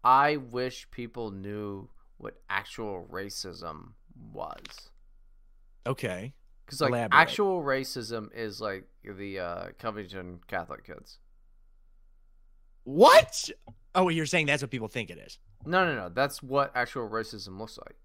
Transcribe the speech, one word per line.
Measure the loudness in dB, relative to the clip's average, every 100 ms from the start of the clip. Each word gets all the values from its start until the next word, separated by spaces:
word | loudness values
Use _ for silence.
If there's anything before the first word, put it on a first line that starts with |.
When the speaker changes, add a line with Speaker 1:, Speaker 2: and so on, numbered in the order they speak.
Speaker 1:
I | 8 6 6 2
wish | -4 -4 -4 -6 -16
people | -12 -10 -8 -10
knew | -8 -10 -8 -8 -10 -14 -20 -20 -14
what | -14 -14 -6
actual | -6 -4 -10 -8 -8 -8
racism | -10 -8 -10 -12 -10 -12 -12 -16 -20 -20 -20 -16
was. | -10 -10 -12 -16 -20 -20 -20 -20 -20 -20 -20 -20 -20 -20 -10 -6
Speaker 2:
Okay. | -4 -4 -6 -10 -16 -20 -20 -16
Speaker 1:
'Cause, | -2
like, | 0
Speaker 2:
Elaborate. | 2 6 6
Speaker 1:
actual | 6 4 0 0
racism | 0 -2 -2 -8 -8 -8 -10
is, | -8 -8 -6
like, | -6 -6 -12 -20
the, | -18 -12 -10 -6
uh, | -6 -6 -10 -8
Covington | -8 -8 -10 -12 -12 -14 -8
Catholic | -6 -6 -12
kids. | -12 -18 -18 -20 -20 -20 -20 -20 -20 -20 -20 -20 -20 -20 -20 -20 -20 -20 -20 -20
Speaker 2:
What? | -6 8 12 12 10 -4 -8 -12 -18 -20 -2
Oh, | 2 2
you're | 2 2
saying | 2 2
that's | 0
what | 0
people | -6 -6
think | -6 -8
it | -12
is. | -16 -20 -20 -16
Speaker 1:
No, | 0 2 2
no, |
no. | 0 -4
That's | 0 -2 -2
what | -2 0 0
actual | 0 -4 -4 -4
racism | -4 -6 -10 -14 -12
looks | -14 -14
like. | -20 -20